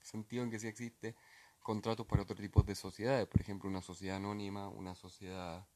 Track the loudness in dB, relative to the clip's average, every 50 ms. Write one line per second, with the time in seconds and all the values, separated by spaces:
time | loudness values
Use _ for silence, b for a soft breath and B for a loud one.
0 | -14 -10 -8 -8 -6 -4 -2 -2 -2 -2 -2 -4 -4 -4 -6 -6 -8 -8 -8 _
1 | -8 -8 -8 B B B B B B B B B B 0 0 2 2 0 0 0
2 | 2 4 4 4 4 2 -4 -4 -4 4 6 8 8 8 4 -4 -4 -8 -4 -2
3 | 2 2 4 4 4 6 4 4 4 2 -6 -4 -2 -2 -2 -2 -4 -6 -10 -6
4 | -4 -4 -2 -2 -2 -2 -2 -2 -4 -4 -4 -6 -6 -8 -8 -8 -8 -8 -8 -10
5 | -14 -18 -16 -12 -10 -8 -6 -6 -6 -6 -8 -8 -12 -16 _